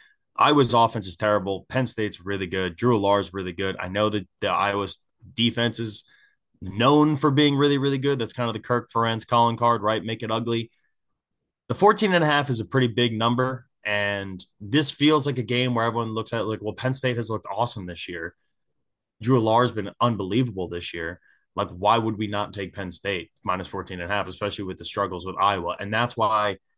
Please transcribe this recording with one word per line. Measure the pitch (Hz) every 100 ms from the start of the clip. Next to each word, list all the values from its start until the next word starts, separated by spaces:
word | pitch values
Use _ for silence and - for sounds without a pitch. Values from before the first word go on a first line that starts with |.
| _ _ _ -
Iowa's | 123 147 123
offense | 117 113 110 98
is | -
terrible. | 107 104 95 95 -
Penn | 131 123
State's | - 104 -
really | 90 98 95
good. | 95 92 82
Drew | 120 113
Allar's | 98 101 92
really | 95 92
good. | 87 98 95
I | 90
know | 98 107
that | 104 90 _
the | 95
Iowa | 90 98 101
s-, | 98 - _ _ - -
defense | 117 117 117 113
is | 117 104 - _ _ _ _ _
known | 95 95 123 147 151 143
for | 156
being | 135 147 139
really, | 143 143
really | 139 139
good. | 139 135
That's | 113
kind | - 117
of |
the | 110
Kirk | - 120 117
Ferentz | 117 113 113 -
calling | 120 117 117
card, | 117 117
right? | 104 110
Make | 101 113
it | 113
ugly. | 113 113 117 117 _ _ _ _ _ _ _ _ _ -
The | 117
fourteen | 202 202 214
and | 180
a | 151
half | 143 139
is | 117
a | 104
pretty | 135 123
big | 107 120
number, | 110 117 120 131 127 - _ 104
and | 104 101 101 98 92 - _
this | 104 135 151
feels | - 147 156 139
like | 131
a |
game | 110 123 127
where | 120 117
everyone | 113 113
looks | 110 110
at | 117
it | 104
like, | 107
"Well, | 104
Penn | 92 131
State | 131 127 120
has | 110
looked | 107 -
awesome | 98 117 - 90
this | 85 -
year. | 87 82 - _ _ _ _ _ _ _ _
Drew | 110 131
Allar's | 110 113 123
been | 110 98 -
unbelievable | 120 104 95 110 127 95 87
this | 85 -
year. | 85 82 87 _ _ _ -
Like, | 98
why | 87 101 117
would | 113 104
we | 107
not | 104 101
take | 101 95
Penn | - 92
State | - 98 95 80 _
minus | - 92 95
fourteen | 95 87 92
and | 87
a |
half, | 101 92
especially | 90 104 - 98
with | 90
the | 107
struggles | - 98 90 95
with | 87
Iowa?" | 98 98 85 -
And | 101
that's | 110 120 -
why | 107 107 104 95 _